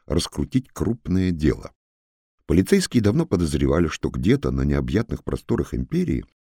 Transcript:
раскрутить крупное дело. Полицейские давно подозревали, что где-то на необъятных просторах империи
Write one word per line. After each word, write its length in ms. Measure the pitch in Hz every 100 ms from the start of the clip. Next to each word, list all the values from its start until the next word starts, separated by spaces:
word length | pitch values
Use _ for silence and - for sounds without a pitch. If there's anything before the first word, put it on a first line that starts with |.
| -
раскрутить 640 | 80 - - 69 131 -
крупное 600 | - 82 123 - 92 92
дело. 420 | 85 76 - - _ _ _ _ _ _ _ -
Полицейские 560 | 82 95 202 185 123
давно 240 | 101 135 165
подозревали, 600 | 92 82 69 67 76 80
что 200 | - -
где-то 420 | 64 67 135 64
на 120 | 65
необъятных 600 | 69 71 62 98 - 69
просторах 520 | - 65 - 110 -
империи 500 | 62 64 170 175 65 - _ _